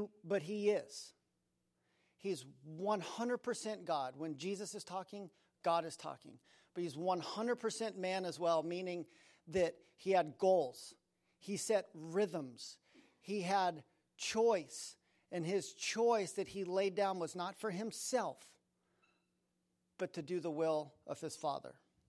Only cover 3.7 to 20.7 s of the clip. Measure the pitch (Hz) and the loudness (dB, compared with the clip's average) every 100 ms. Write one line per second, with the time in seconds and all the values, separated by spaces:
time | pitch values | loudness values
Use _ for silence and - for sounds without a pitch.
3.7 | 208 170 156 131 135 160 143 170 196 202 | -6 -2 0 0 -4 -6 -4 -4 -4 -6
4.7 | - - 185 185 202 190 _ _ _ 175 | -10 -8 -8 -8 -12 -14 _ _ _ 2
5.7 | 170 160 - 156 131 151 123 _ - _ | 2 2 -6 -10 -10 -12 -20 _ -20 _
6.7 | - 175 139 180 180 147 196 233 240 226 | -6 -4 -2 0 0 0 -2 0 0 -2
7.7 | - 226 190 185 190 185 151 170 165 160 | -2 -4 -2 -2 0 -2 0 4 4 2
8.7 | 175 185 175 156 - - _ - 175 165 | -2 -4 -6 -8 -14 -20 _ -2 2 2
9.7 | - - _ 185 185 156 123 190 185 131 | 0 -18 _ 4 4 4 4 6 6 4
10.7 | - - - _ _ _ _ - 202 - | -2 -16 -18 _ _ _ _ -6 -4 2
11.7 | 214 - 165 160 175 208 165 135 113 - | 2 2 -10 -4 0 0 0 -6 -10 -14
12.7 | - _ - - _ - 208 175 196 185 | -14 _ -20 -20 _ -6 -2 2 4 4
13.7 | 160 - _ _ - - 220 226 202 147 | 0 -8 _ _ -10 -2 4 4 4 0
14.7 | - - - _ _ - 180 160 196 - | -10 -12 -14 _ _ -8 -2 0 0 0
15.7 | - - 220 233 226 185 - 190 196 180 | -6 -4 2 4 4 2 -2 -4 -2 0
16.7 | 185 196 185 196 190 165 180 180 196 220 | 2 2 2 2 2 -2 -4 -6 -4 -4
17.7 | 180 320 - - 254 185 - - _ _ | -2 -4 -4 -2 0 0 -6 -16 _ _
18.7 | _ _ _ _ _ _ _ _ _ _ | _ _ _ _ _ _ _ _ _ _
19.7 | _ _ - 185 - 147 180 170 151 160 | _ _ -6 -6 -4 -4 -2 -2 2 2